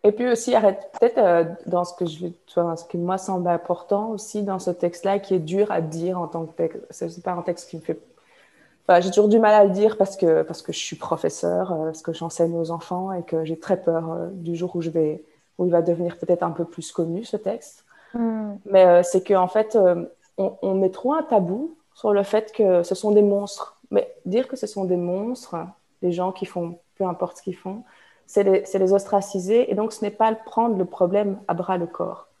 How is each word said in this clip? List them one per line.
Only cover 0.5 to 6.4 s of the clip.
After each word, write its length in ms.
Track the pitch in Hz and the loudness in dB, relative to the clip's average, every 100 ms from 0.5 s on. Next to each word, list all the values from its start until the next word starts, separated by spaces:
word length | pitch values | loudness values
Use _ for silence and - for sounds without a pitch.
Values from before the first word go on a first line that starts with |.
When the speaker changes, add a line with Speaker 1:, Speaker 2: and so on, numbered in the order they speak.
Speaker 1:
arrête, 340 | 240 208 196 - - | 4 4 2 -10 2
peut-être, 180 | 233 247 | 2 6
euh, 260 | 196 170 165 185 - | 4 4 2 -6 -4
dans 180 | 175 | -2
ce 80 | 175 | -2
que 140 | - 175 | -4 -6
je, 200 | 156 175 | -6 -12
tu 320 | 175 _ - | -12 _ -2
vois, 160 | 170 165 | -2 -4
ce 80 | |
qui, 120 | - 175 | -8 -6
moi, 220 | 175 185 | -2 -4
semble 300 | 185 185 175 | -4 -2 0
important 600 | 170 - 175 - 202 220 | -2 -2 -6 -2 -2 -2
aussi 340 | 208 - 214 | -8 -8 -6
dans 160 | 202 190 | -4 -4
ce 100 | 185 | -4
texte-là, 480 | 175 175 170 196 196 | -2 -4 -2 -2 -2
qui 160 | 196 | 0
est 60 | 185 | -2
dur 320 | 156 190 208 | 0 0 0
à 80 | 185 | 0
dire 400 | 160 165 175 180 | -4 -4 -4 -4
en 80 | 165 | -6
tant 180 | 170 | -8